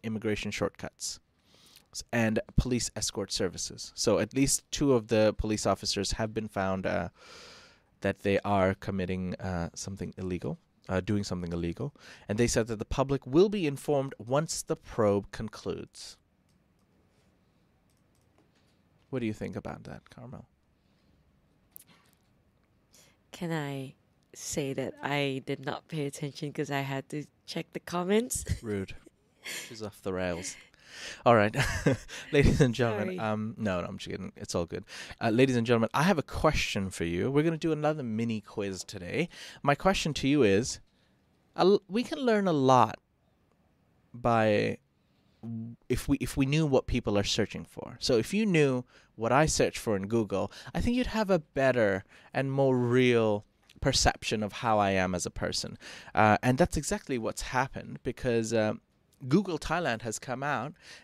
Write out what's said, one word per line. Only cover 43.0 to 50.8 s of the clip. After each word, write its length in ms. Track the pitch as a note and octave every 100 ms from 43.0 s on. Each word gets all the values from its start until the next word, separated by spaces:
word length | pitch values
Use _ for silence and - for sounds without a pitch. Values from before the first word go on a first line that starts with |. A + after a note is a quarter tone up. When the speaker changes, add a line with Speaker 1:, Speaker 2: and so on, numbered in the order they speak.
| _ _ _ _ _ _ _ _ _ _ _
Speaker 1:
by 640 | A#2+ A#2+ A2+ A2 G#2 A2 - _ _ _ _ _ _
w-, 340 | A#2 A2+ A2+ A#2 -
if 200 | B2 -
we, 80 | C#3+
if 180 | B2+ -
we 100 | C3+
knew 180 | D3+ D#3
what 200 | C3 -
people 320 | B2 A2+ G2+
are 60 |
searching 400 | F#2+ - G2+ E2+
for. 320 | E2+ - - A#2+
So 160 | - A#2+
if 160 | A2
you 140 | G3+ A3
knew 380 | E3 C#3+ B2+ - - _ -
what 160 | A2+
I 140 | B2+ D#3
search 320 | - A2 -
for 180 | - G2+
in 100 | G2+
Google, 440 | A#2 G2+ G2 G2+ - -
I 60 | -